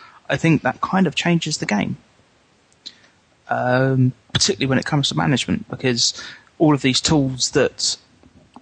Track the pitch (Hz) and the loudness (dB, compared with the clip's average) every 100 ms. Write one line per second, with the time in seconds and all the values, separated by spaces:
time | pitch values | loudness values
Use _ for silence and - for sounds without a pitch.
0 | - - - 139 165 151 127 - - 185 | -20 -18 -6 -2 2 2 0 -4 -2 0
1 | 180 - - 170 156 151 160 208 95 - | 0 0 0 0 -2 -6 -4 -2 -2 -6
2 | _ _ _ _ _ _ _ _ - - | _ _ _ _ _ _ _ _ -20 -20
3 | _ _ _ _ - 120 123 127 135 131 | _ _ _ _ -6 -4 0 2 2 2
4 | 127 - _ - - 165 135 131 - 147 | 2 0 _ -2 -2 0 0 -2 0 -2
5 | 139 156 165 - - 80 - - 131 120 | 0 0 0 0 0 -4 -4 -4 -2 0
6 | - - - - _ - 160 143 135 127 | -2 -4 -12 -18 _ 0 2 4 2 0
7 | - 156 135 131 - 147 117 - - - | 2 2 2 -2 -2 2 0 0 -6 -6
8 | _ _ _ _ _ - | _ _ _ _ _ -20